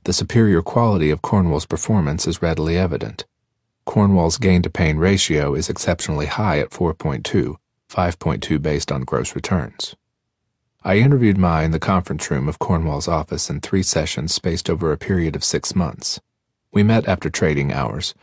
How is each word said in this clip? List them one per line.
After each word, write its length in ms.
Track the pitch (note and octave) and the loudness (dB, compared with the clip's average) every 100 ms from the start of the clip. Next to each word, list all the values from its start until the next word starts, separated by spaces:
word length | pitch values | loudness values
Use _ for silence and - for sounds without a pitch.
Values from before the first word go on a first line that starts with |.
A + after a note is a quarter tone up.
the 100 | - | -2
superior 480 | F#2 - A#2 G#2+ E2+ | -2 2 4 6 4
quality 480 | - A#2+ A#2 F#2+ D2+ | 2 2 2 4 2
of 140 | D2 | 0
Cornwall's 420 | - G#2 F2 D2 - | 2 2 4 2 -2
performance 640 | D#2+ - G#2+ D2 D#2+ - | -4 0 2 2 0 -2
is 160 | - | -2
readily 340 | E2 D2+ D#2 F2 | -2 0 0 2
evident. 480 | F#2 C#2 A1 - - _ _ _ _ _ - | 0 -2 -6 -10 -16 _ _ _ _ _ -2
Cornwall's 520 | - G2+ F#2+ G2 - | 2 4 4 2 2
gain 240 | F#2+ F#2 | 4 4
to 80 | E2 | 2
pain 280 | - D#2+ D2+ | 0 0 2
ratio 580 | F2+ F#2+ - D2 C#2+ C#2+ | 2 2 2 0 0 -2
is 120 | - | -4
exceptionally 600 | - - E2 - D2+ D2 | -4 -2 -2 -2 -4 -2
high 320 | - G#2+ D2 | -2 0 0
at 120 | - | -2
four 220 | - E2+ | -2 -2
point 320 | - D#2 C2 - | -2 -4 -4 -2
two, 320 | G#2 B1 - _ _ - | -2 -2 -6 _ _ -8
five 320 | - F2 - | -2 -2 -2
point 240 | E2+ B1 | -4 -4
two 160 | - D2+ | -2 -2
based 320 | D2+ C#2+ - | 0 -2 -2
on 100 | C#2+ | -6
gross 340 | C2 C#2 - - | -4 -4 -4 -6
returns. 600 | - F2+ - - - - _ _ _ _ _ _ _ _ | -2 -2 -2 -8 -12 -14 _ _ _ _ _ _ _ _
I 160 | G2 G2+ | 0 4
interviewed 400 | C3+ C#3 A2+ F#2+ | 4 6 4 4
Ma 220 | F2 D#2+ | 2 2
in 120 | D#2+ | 0
the 80 | D#2+ | 0
conference 520 | - F#2+ - D2+ - | 0 0 0 -6 -4
room 160 | C#2+ C#2+ | -2 -2
of 120 | - | -4
Cornwall's 480 | - E2+ D#2+ C#2+ - | -2 0 0 -4 -2
office 420 | D#2+ D2+ D2+ - | -2 -2 -6 -6
in 100 | C#2+ | -8
three 240 | - G2 | -2 -2
sessions 500 | F2+ - D#2 - D#2 | 0 0 -2 -4 -4
spaced 360 | - F2 E2+ - | -4 -2 -4 -2
over 240 | D#2+ D#2+ | -2 -2
a 40 | D2+ | -2
period 380 | - F#2 D#2+ D2+ | -2 0 0 -2
of 80 | |
six 320 | - D2+ - F#2 | -2 -2 -2 -2
months. 460 | D2+ - - - - _ _ _ _ | -2 -4 -10 -10 -14 _ _ _ _
We 120 | G2+ | 2
met 240 | G#2 A2 G2 | 4 4 2
after 220 | F2+ - | -2 -2
trading 440 | - E2+ C#2+ C#2 | -2 0 0 -2
hours, 400 | D2 A#1 - - - | -2 -4 -4 -8 -10